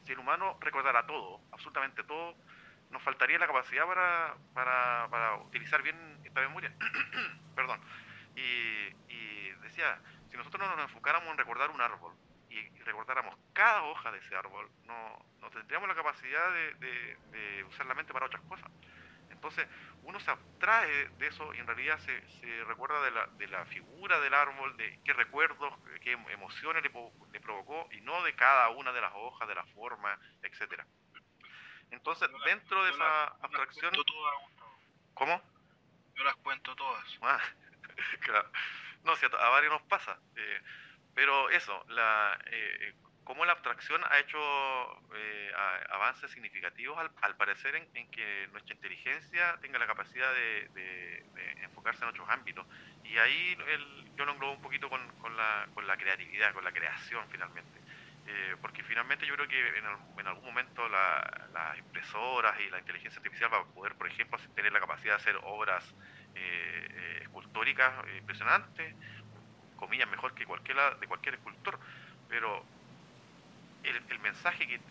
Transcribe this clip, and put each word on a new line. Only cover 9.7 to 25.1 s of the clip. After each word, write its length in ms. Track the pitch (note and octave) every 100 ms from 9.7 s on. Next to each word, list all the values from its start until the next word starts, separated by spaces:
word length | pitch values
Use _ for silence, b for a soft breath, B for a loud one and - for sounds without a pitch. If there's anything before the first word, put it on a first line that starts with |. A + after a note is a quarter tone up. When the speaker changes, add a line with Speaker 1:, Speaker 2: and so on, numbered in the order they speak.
| D#3+ D3+ F#2 - B -
Speaker 1:
si 60 | B2
nosotros 300 | C#3+ F#3+ G3
no 80 | D#3+
nos 100 | C#3
enfocáramos 440 | A2+ C#3 E3 E3
en 80 | D3+
recordar 320 | B2 A#2+ D3
un 120 | C#3+
árbol 340 | A#2+ F#2 E2+ F#2+ - - -
y 180 | A2 A2 -
recordáramos 580 | A#2 G#2+ A2 C3 G#2+ - _
cada 300 | - A3 G#3
hoja 280 | D3+ D#3 A#2
de 60 | G2
ese 180 | - F#2+
árbol, 360 | G2 G2 G#2 _ A#2
no, 380 | A#2 A2 - - -
no 100 | A2+
tendríamos 360 | A2+ G#2+ E3 G3
la 60 |
capacidad 580 | E3 D3+ - B2+ D3 F3+
de, 220 | E3+ D#3 -
de, 420 | C3 B2 A#2+ A#2 -
de 320 | A2 G#2 G2 F#2+
usar 200 | - C3
la 80 |
mente 180 | C3+ D#3
para 140 | C3 C3
otras 160 | -
cosas. 280 | - F#3 - - B B B B -
Entonces, 380 | - - - D3 B B B
uno 180 | D3+ G3
se 120 | -
abstrae 760 | B2+ - - F#3+ A3+ E3+ C#3+ C#3+
de 180 | - D3
eso 260 | - D3+
y 60 | A#2
en 80 | A#2+
realidad 320 | A#2 C#3 D#3
se, 280 | C#3 B2+ -
se 360 | - A#2+ A2+
recuerda 380 | A2 A2+ C#3 D3
de 80 | C3+
la, 160 | A2+ -
de 200 | - G2
la 180 | F#2+ E2+
figura 540 | F#2 - D3+ F#3+ E3
del 140 | C#3
árbol, 420 | C#3+ C#3+ C3+ C3+ A#2
de 220 | A2 -
qué 80 | -